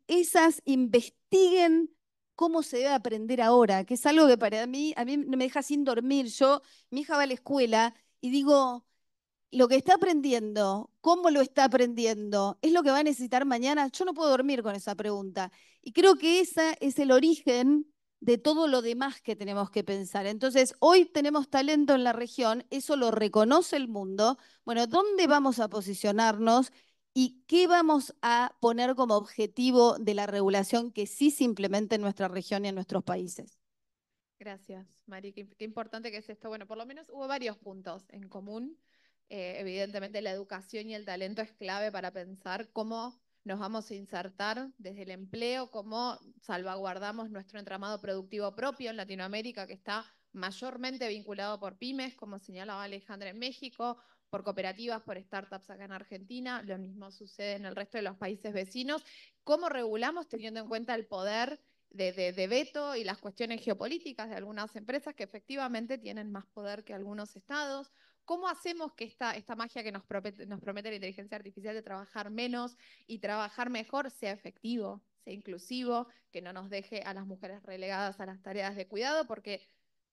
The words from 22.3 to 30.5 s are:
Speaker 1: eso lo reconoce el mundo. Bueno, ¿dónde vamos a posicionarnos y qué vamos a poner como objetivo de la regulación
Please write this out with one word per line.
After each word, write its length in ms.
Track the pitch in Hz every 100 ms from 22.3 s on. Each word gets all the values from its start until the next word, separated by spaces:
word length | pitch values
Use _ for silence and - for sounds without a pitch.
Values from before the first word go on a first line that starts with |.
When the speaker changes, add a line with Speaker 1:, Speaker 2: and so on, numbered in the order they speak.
| - 226 233 -
Speaker 1:
eso 260 | 277 - 285
lo 120 | 233
reconoce 680 | 220 208 214 220 302 349 294
el 100 | 254
mundo. 500 | 208 190 196 220 262 _ _ -
Bueno, 200 | 233 233
¿dónde 420 | 330 415 381 320
vamos 320 | 285 269 240
a 100 | -
posicionarnos 1040 | 214 190 190 208 208 226 208 226 240 254 - _ _ _
y 280 | 262 254 - -
qué 200 | 339 359
vamos 460 | 349 320 294 - -
a 320 | 233 240 247 -
poner 360 | 233 233 247 254
como 200 | 247 208
objetivo 840 | 208 - 208 - 247 247 240 -
de 160 | 214
la 140 | 202 202
regulación 640 | 202 196